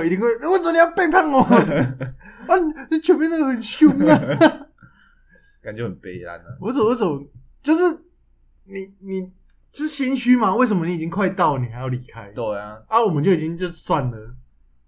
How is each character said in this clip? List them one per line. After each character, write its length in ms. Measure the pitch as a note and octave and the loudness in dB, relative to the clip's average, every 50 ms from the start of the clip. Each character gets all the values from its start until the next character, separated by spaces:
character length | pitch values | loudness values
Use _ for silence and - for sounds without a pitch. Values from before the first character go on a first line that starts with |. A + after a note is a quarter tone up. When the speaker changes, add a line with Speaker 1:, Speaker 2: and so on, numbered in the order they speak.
| E3 | 0
Speaker 1:
一 40 | E3+ | 0
定 100 | F3 F#3 | 0 0
会， 80 | A3+ | 0
为 300 | A#3+ - A#3 C#4+ E4 F#4+ F#4 | 0 0 -2 0 0 0 2
什 40 | E4+ | 2
么 60 | E4 E4 | 2 4
你 40 | |
要 140 | E4 E4+ E4+ | 4 4 4
背 160 | E4+ G4 F4+ D#4+ | 2 0 0 2
叛 180 | D#4+ F#4 E4+ | 2 2 2
我？ 120 | D4+ C#4 C4 | 4 4 4
<laughs> 1040 | - - A#3+ G3+ - E3 F3+ D#3+ C3 B2 - - C#3 - - - - - - - A#3+ | 4 6 6 4 4 4 0 0 -2 -2 -4 -8 -10 -12 -12 -14 -20 -20 -20 -16 0
啊， 120 | - F4+ F#4+ E4+ D#4 D#4 C#4+ C4 - | 2 2 2 2 0 -4 -8 -6 -6
你， 60 | D#4+ | -4
你 40 | D#4 | 0
前 160 | - - - | 2 2 2
面 100 | C4 D#4 E4 | 2 2 0
那 60 | E4 D#4+ | 0 -2
个 80 | D4 | -2
很 120 | C4+ B3+ A3+ G#3+ | -2 -2 -4 -6
凶 260 | - - - D#4 D4 C4 C#4 D4 | -10 2 4 6 6 6 4 4
啊。 100 | D#4 D4+ - - - - - - - - - - - _ _ - | 4 4 4 2 -2 2 4 4 4 4 0 -10 -20 _ _ -20
Speaker 2:
<laughs> 720 | _ _ _ _ _ _ _ _ _ _ _ _ _ _ _ - | _ _ _ _ _ _ _ _ _ _ _ _ _ _ _ -16
感 120 | A2+ F#2+ | -14 -10
觉 80 | G2+ A#2 | -8 -8
很 120 | G#2 F2 | -8 -8
悲 280 | - - F#2+ F2+ F2 F2 | -10 -14 -14 -14 -12 -14
哀 120 | E2+ E2+ | -14 -16
啊。 80 | E2+ - - C3 C3 | -16 -18 -20 -16 -10
Speaker 1:
我 120 | - G#3 | -8 -4
怎 80 | B3+ C#4 | -2 0
么， 100 | G#3+ A3 | 2 2
我 60 | B3+ | 2
怎 120 | A#3+ A3 | 0 0
么， 180 | F3 C#3+ C3+ C#3 - - - - - _ _ - | -2 -2 -4 -8 -14 -20 -20 -20 -20 _ _ -2
就 100 | C#4+ D#4+ | 0 2
是 60 | E4 F4+ F4 D#4 - _ _ _ _ _ _ _ _ _ _ _ _ _ | 2 2 2 0 -4 _ _ _ _ _ _ _ _ _ _ _ _ _
你， 280 | G3 G3 G3 F#3+ G3 G3 G3 | -14 -12 -12 -12 -12 _ _
你 340 | F#3+ G3 F#3+ F#3+ F#3 F#3 - _ _ _ _ _ _ _ - | -10 -8 -6 -6 -6 -8 -14 _ _ _ _ _ _ _ -10
是 140 | - D4+ | -8 -6
心 280 | D4+ - - C4+ B3+ C4+ | -6 -4 -4 -2 -2 -2
虚 200 | - - A#3+ B3+ | -2 2 2 2
吗？ 180 | B3 A3+ F#3+ G3 | 4 4 2 2
为 140 | A3+ B3+ | 2 2
什 80 | A3 G#3 | 2 2
么 100 | F3 D#3+ | 0 -2
你 80 | E3+ F3+ | -2 -4
已 60 | D#3+ | -4
经 100 | D#3+ E3+ | -6 -6
快 180 | - G3+ G3+ | -4 -2 -2
到， 300 | F3 - - F3+ D#3 C#3 | -2 0 0 0 0 0
你 100 | C3 B2 A2 | -2 -4 -6
还 100 | A2+ A#2+ | -8 -8
要 80 | C3 | -6
离 100 | C3 B2+ B2 - | -6 -6 -8 -8
开？ 240 | - - A2+ G#2 G2+ G#2 | -12 -18 -18 -18 -14 -10
Speaker 2:
对 260 | A#2+ A#2 G#2+ G#2 G2+ | -8 -6 -6 -6 -6
啊。 180 | G#2 G#2 G#2+ A2 - | -8 -12 -16 -18 -8
Speaker 1:
啊， 160 | _ G#3+ A3+ A#3 | _ 0 0 2
我 60 | G3+ | 0
们 140 | D#3+ D3 D3 | 0 0 2
就 80 | G3 | 2
已 80 | F#3 D#3 | 0 0
经 180 | D3+ D#3+ E3+ | -2 -6 -6
就 100 | E3+ F#3 E3+ | -6 -8 -8
算 420 | D#3 - - - E3 D3 C3 B2 | -8 -10 -6 -4 -2 -2 -2 -4
了。 240 | A2 A2 G#2+ A2 - - - _ _ _ _ _ _ _ _ | -6 -8 -14 -16 -18 -20 -20 _ _ _ _ _ _ _ _